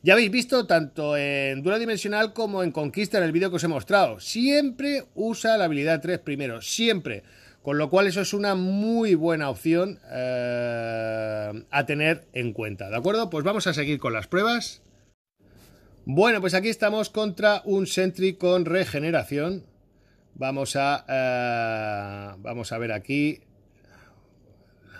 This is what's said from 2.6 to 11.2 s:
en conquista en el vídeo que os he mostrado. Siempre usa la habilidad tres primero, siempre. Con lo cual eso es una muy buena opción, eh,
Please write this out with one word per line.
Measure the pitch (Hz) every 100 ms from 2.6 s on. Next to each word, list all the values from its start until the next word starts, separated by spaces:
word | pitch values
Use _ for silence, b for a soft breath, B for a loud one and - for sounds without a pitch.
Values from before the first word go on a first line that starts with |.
en | 175
conquista | 147 147 196 202 208
en |
el | 165
vídeo | 160 190
que |
os | 175
he | 165
mostrado. | 143 - 202 156 104
Siempre | - 226 254 294 285 247 285 277 -
usa | - 220 220 226
la | 220
habilidad | 175 147 151 160
tres | 160 175
primero, | - 139 135 113
siempre. | - - 226 196 143 101 B B B B
Con | - 147
lo | 151
cual | 180 196
eso | 180
es | 190
una | 202 202
muy | 190 185 196 214 233 220
buena | 165 165 160 143
opción, | 110 160 170 190 - -
eh, | 127 127 123 123 120 120 117 113 113 113 110